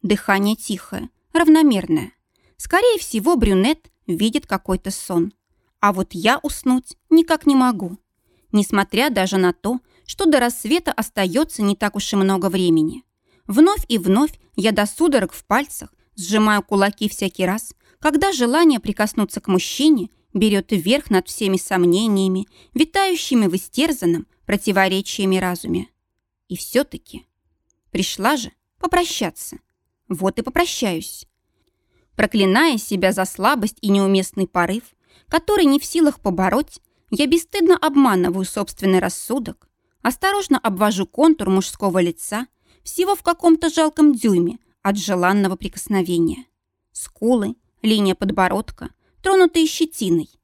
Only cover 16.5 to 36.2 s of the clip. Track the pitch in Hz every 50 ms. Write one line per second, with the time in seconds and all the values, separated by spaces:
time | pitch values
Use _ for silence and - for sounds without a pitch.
16.5 | 214 208 - _ 208 196 196 202 202 _ 214 208 - - - 190 - - 190 180
17.5 | 190 220 - - - _ _ _ _ _ - 302 294 311 311 392 381 262 247 233
18.5 | 247 311 349 320 277 226 - - 202 - 208 208 - - 208 185 - 208 - -
19.5 | 190 185 - - - - 269 311 311 240 175 220 _ _ _ _ _ 196 202 220
20.5 | 208 196 196 _ 226 190 156 185 240 285 - - 220 185 359 - - - 220 196
21.5 | 185 185 - - 202 185 175 175 170 190 226 226 208 196 196 190 185 185 202 _
22.5 | _ _ _ _ _ - 311 311 _ 392 392 381 359 320 - - 262 240 214 185
23.5 | 165 190 - - _ - 285 320 302 - - 170 170 165 - _ _ _ _ -
24.5 | 202 202 - - 196 196 190 190 185 190 202 - - - 202 190 190 185 180 180
25.5 | 180 170 - - 165 - - - _ _ _ _ _ _ _ _ _ _ _ _
26.5 | 185 175 - - - 240 285 - - - _ _ - - - _ _ _ _ _
27.5 | _ _ _ _ _ _ _ _ _ - 190 - - - 190 233 302 269 226 -
28.5 | _ _ _ _ _ _ - 359 359 359 359 330 - - 226 170 - - - -
29.5 | - - _ _ _ _ _ _ _ _ _ _ 185 156 185 196 - - 220 -
30.5 | - - 349 - - - - 208 175 160 - - - - - _ _ _ _ _
31.5 | _ _ _ _ _ _ _ _ _ _ _ _ _ - 208 208 - 202 196 190
32.5 | 185 233 311 330 277 220 - - 202 190 175 185 185 185 190 190 - - 190 226
33.5 | 285 254 196 220 - _ - 202 196 202 196 196 196 190 185 - - - 190 175
34.5 | _ 180 175 165 185 226 - - _ _ _ _ _ _ _ _ - 330 330 -
35.5 | 415 415 359 285 277 285 - - - 330 330 294 277 -